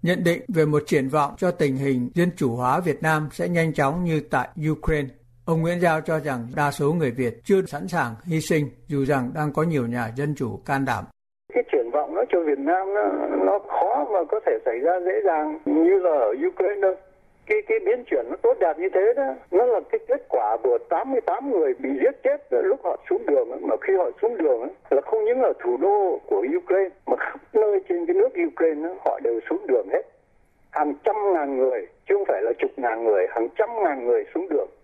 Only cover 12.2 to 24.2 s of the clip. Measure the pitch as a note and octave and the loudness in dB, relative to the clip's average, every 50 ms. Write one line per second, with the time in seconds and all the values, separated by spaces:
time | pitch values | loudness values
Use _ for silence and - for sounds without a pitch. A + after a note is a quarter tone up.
12.2 | A#3+ - - F3+ E3 D3+ C#3+ C3+ C#3 D3 F3 F#3 F#3+ F#3+ G3+ G#3 G#3 G3+ F#3+ F3+ | -2 0 0 0 2 2 0 0 0 0 0 0 0 -2 -2 0 0 0 0 -2
13.2 | - F#3 G3 G3 F#3+ F#3+ F#3+ G3+ G3+ - - - - G3 A#3 - - - G#3+ F#3+ | -4 -2 -2 0 2 2 0 0 -2 -4 -2 0 0 0 0 -2 -2 0 -2 -2
14.2 | E3 D3+ - A3 - - C3 A2 - C3 A2+ A#2+ C3+ D#3+ F3+ F#3 F3 F3+ F#3+ A3 | -2 0 -4 -2 0 0 -2 0 0 -2 -4 0 0 0 0 0 0 -2 -2 0
15.2 | G#3 F#3+ E3 D#3 D3+ D3+ D3+ D#3 - D4 D4 - E3 F3 F#3+ G3 F3+ F3+ D#3 C#3+ | 0 2 0 0 -2 -4 -6 -6 -4 0 2 4 4 4 4 4 4 2 2 2
16.2 | A#2+ G#2 A2 C3 D3+ F#3 F#4 - F#3 F3+ G#3 G3+ G3 F#3+ F#3 - - - _ _ | 2 2 0 0 -2 -4 -2 0 -2 -2 0 2 0 0 0 -2 -10 -20 _ _
17.2 | _ _ _ _ _ - G#3+ G#3+ G#3 - A3 A3 G3 F#3 A3+ B3 B3 - F#3 C#3 | _ _ _ _ _ -2 -2 -2 0 0 -2 0 2 0 0 0 -2 -2 -2 -2
18.2 | A2+ A#2 - - - A#3 C5 G#4+ F#3 E3 D3+ D#3 F3 F#3+ - F#3 F#3+ A3 A#3+ B3+ | -2 -4 -8 0 2 2 2 4 2 0 0 0 -4 0 2 2 4 4 2 2
19.2 | C#4 C4+ C4 C4 - _ - F3+ A#3+ B3 A#3 - - - - A3 - - - - | 0 -2 -4 -8 -10 _ 2 2 4 4 2 0 -2 -2 -6 -6 -2 -2 -4 -4
20.2 | - - - B2+ A2 G#2 - - - - - A#2 - - - E3 G#3 C4+ C4+ B3 | -2 -4 -2 0 0 0 -2 0 2 2 2 2 0 -2 -2 -2 -2 -2 -2 -2
21.2 | - - F3 A3 C4 C#4+ B3+ F#3+ D#3+ C#3 B2+ - C4+ C4+ C#4 - C#4 B4+ C#5 - | -2 -2 -4 -4 -4 -2 0 0 0 0 0 -2 -4 -6 -2 2 0 0 0 0
22.2 | - C5 C#5 - - _ - A#3+ - F#4+ G#4+ - - - D3 - - - F4+ G#4 | -2 -2 -2 -2 -4 _ -2 0 2 0 0 0 -2 -6 -6 -6 -4 -2 -2 -2
23.2 | A#4 F#4+ - - - - B2 - - - - - - - F#4+ F#4+ - - - - | 0 0 2 2 0 0 -6 -8 -4 -2 -4 -2 0 0 2 2 2 0 -2 -2